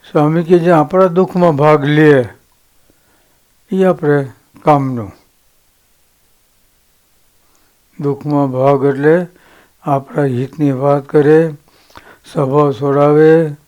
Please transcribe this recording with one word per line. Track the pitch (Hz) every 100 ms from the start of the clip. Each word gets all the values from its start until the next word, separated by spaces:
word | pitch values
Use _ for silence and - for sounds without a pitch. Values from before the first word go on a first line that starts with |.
| -
સ્વામી | 160 151 165
કે | 165 180
જે | 170
આપણા | 165 143 185 185
દુઃખમાં | 175 185 180 175
ભાગ | 139 151 151
લે, | 139 151 151 139 107 - _ _ _ _ _ _ _ _ _ _ _ _ _
એ | 190
આપણે | 185 165 151 143 131 - _ _
કામનું. | - 147 135 123 98 - _ _ _ _ _ _ _ _ _ _ _ _ _ _ _ _ _ _ _ _ _ _ _ _ _ _ _ -
દુઃખમાં | 143 139 147 147 139
ભાગ | 127 135 143
એટલે | 139 131 147 170 175 _ _ _ _ _
આપણા | - 139 135 -
હિતની | 143 123 135 - 147
વાત | 131 143 143
કરે, | 139 151 147 156 165 147 _ _ _ - - _ -
સ્વભાવ | - 135 143 147
છોડાવે | 123 143 139 147 151 156 160 156 147